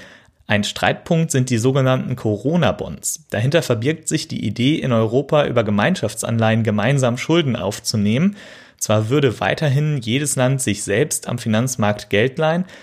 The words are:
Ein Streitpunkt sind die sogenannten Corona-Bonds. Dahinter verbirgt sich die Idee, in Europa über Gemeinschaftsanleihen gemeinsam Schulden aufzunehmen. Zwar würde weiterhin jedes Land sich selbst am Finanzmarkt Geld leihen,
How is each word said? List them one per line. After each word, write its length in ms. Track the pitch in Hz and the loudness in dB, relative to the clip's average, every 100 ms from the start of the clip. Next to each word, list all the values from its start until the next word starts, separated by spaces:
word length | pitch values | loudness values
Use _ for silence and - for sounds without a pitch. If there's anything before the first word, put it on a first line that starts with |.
| - - _ _ - | -8 -20 _ _ -2
Ein 160 | 107 | -2
Streitpunkt 680 | 101 - 101 - - 165 165 | -2 0 0 0 0 0 2
sind 180 | 135 127 | 0 0
die 100 | 117 | 2
sogenannten 580 | 123 139 131 131 - 127 | 2 2 2 0 -2 -4
Corona-Bonds. 1120 | 110 104 135 170 120 - - 78 - - - | -2 -2 0 2 2 0 -6 -8 -8 -10 -6
Dahinter 320 | 104 127 160 | -2 2 2
verbirgt 460 | - 110 123 160 - | 2 0 -2 -4 -2
sich 200 | 156 - | -4 -4
die 160 | - | -6
Idee, 300 | 110 104 123 | -4 0 0
in 180 | 160 135 | 2 0
Europa 540 | 117 110 123 143 151 143 | 2 2 0 2 2 2
über 160 | 123 | 2
Gemeinschaftsanleihen 1000 | 107 104 131 185 110 - - 113 110 113 | 2 2 2 0 -4 -4 -2 2 2 2
gemeinsam 520 | 113 104 107 143 127 120 | 2 2 2 2 2 0
Schulden 380 | - 165 143 | 0 2 2
aufzunehmen. 840 | 107 92 - - 113 101 120 190 202 - - - - | -2 -4 -6 -4 0 2 2 0 -2 -12 -20 -20 -8
Zwar 300 | - 107 107 | 0 0 2
würde 320 | 139 135 101 | 2 2 0
weiterhin 580 | 95 - 151 135 151 147 | -2 0 0 0 0 -2
jedes 380 | 110 127 147 - | 0 -2 0 0
Land 240 | 127 135 | 0 0
sich 220 | 113 98 | -2 -2
selbst 460 | - 101 156 - - | 0 0 0 -4 -6
am 100 | 123 | -6
Finanzmarkt 720 | 117 107 127 - 104 104 - | -2 0 0 -2 -2 -2 -2
Geld 260 | 101 131 135 | 0 0 0
leihen, 280 | 156 170 185 - | 0 0 -4 -10